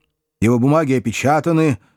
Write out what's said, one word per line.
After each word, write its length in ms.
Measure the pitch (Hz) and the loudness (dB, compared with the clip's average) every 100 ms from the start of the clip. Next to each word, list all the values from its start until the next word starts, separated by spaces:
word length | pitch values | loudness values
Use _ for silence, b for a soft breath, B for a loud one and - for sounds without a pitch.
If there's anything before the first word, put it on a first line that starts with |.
| _ _ _ - | _ _ _ -4
его 200 | 110 123 | 0 2
бумаги 320 | 131 156 147 | 2 2 0
опечатаны, 880 | 131 117 - 131 156 165 160 160 120 _ | -2 -2 -4 -2 0 0 0 0 -2 _